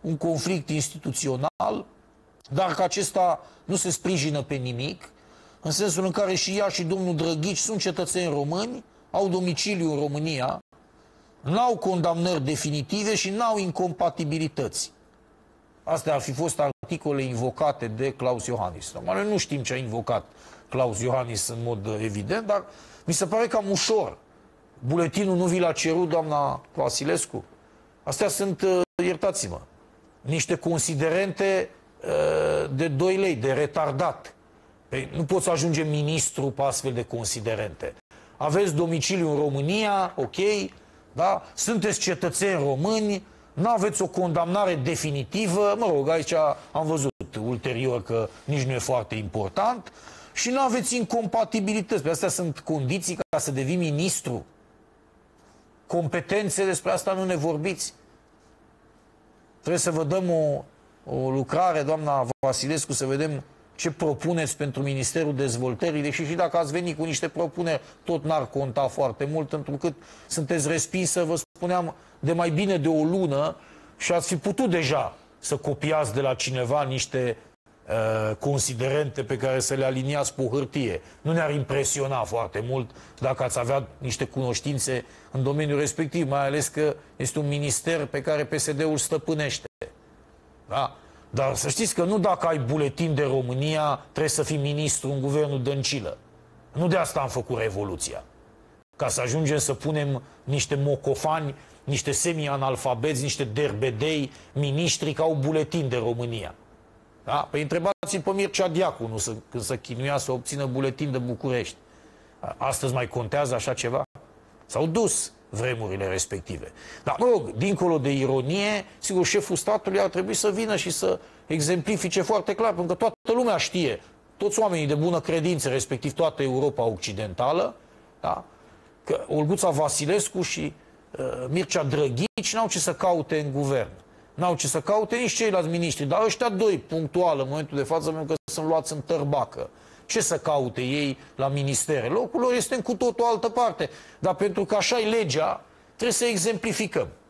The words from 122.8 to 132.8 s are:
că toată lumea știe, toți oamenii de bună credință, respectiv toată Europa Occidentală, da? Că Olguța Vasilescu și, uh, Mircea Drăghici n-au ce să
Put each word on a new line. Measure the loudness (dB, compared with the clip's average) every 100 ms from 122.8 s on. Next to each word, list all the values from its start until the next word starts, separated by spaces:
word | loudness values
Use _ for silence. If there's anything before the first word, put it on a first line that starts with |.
| -2
că |
toată | 2 0 0 0 2
lumea | 4 2
știe, | 0 0 0 0 -8 -20 -20 -2
toți | 0 2
oamenii | 2 2 2
de | 2
bună | 2 2
credință, | 2 2 2 2 2
respectiv | 0 0 -4 -4
toată | 2 0 2
Europa | 0 2 2 2
Occidentală, | 0 0 -6 -6 -6 0 2 2 0 -4 -20 -20 -20 -8
da? | -4 -4 -8 -20 -20 -20 -20 -20
Că | -4 -4 -2
Olguța | 0 2 2 2
Vasilescu | 2 0 0 0 0 0 -4
și, | -4 -4 -6 -8 -20 -20 -18 -8
uh, | -6 -6 -2
Mircea | -2 0 0
Drăghici | 0 2 2 2 -2 -2 -2
n-au | 0 0
ce |
să | 0